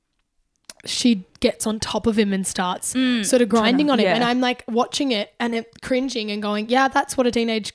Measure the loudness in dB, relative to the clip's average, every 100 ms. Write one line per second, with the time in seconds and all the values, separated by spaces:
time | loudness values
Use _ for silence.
0 | _ _ _ _ _ _ -20 -18 -10 0
1 | 2 2 -2 -2 -2 0 -4 -4 -4 -2
2 | 0 2 2 0 -4 -4 -4 -4 -4 -2
3 | 0 0 2 2 4 2 4 2 4 2
4 | 2 2 2 0 0 -2 -4 -2 0 -2
5 | -2 -2 -4 -4 -4 -4 -6 -10 -2 -2
6 | 0 -4 -4 -4 -4 -4 0 2 2 2
7 | -2 0 0 2 0 -2 -6